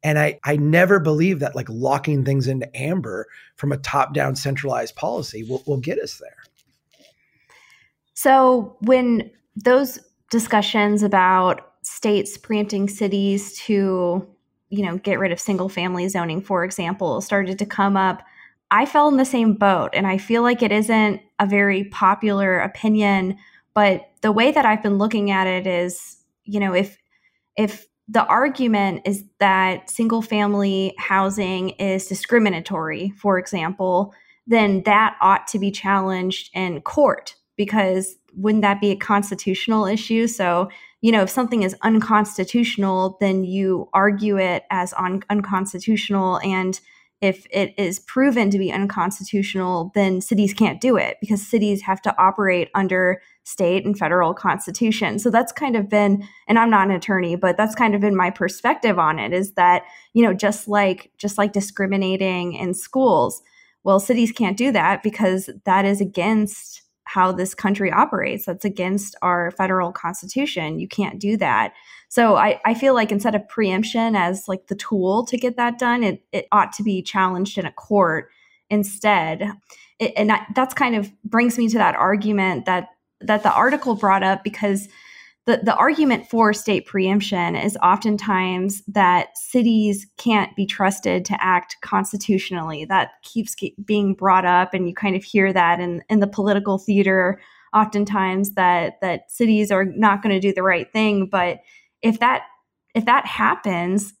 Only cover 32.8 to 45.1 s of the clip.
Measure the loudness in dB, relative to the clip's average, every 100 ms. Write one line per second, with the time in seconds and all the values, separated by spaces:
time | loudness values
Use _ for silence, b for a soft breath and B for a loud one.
32.8 | -6 -6 -8 -4 0 0 -2 -6 -4 -4
33.8 | -2 0 -2 b b b 0 2 4 2
34.8 | 2 2 2 2 2 2 0 -4 -4 -4
35.8 | -2 0 0 -2 -4 -6 -8 -6 -6 -6
36.8 | -6 2 2 2 -6 -20 _ -6 -2 0
37.8 | 2 0 -4 -12 _ -4 0 2 2 2
38.8 | 0 -2 0 0 0 -6 -4 -4 0 0
39.8 | 0 -2 -2 0 0 0 0 0 -2 B
40.8 | B B 2 4 2 0 -2 0 -2 -2
41.8 | 2 2 2 0 0 -4 -2 0 0 0
42.8 | 0 0 -2 0 0 0 -2 -2 0 -2
43.8 | 0 2 2 2 0 0 0 -2 -4 -4
44.8 | -4 -4 -4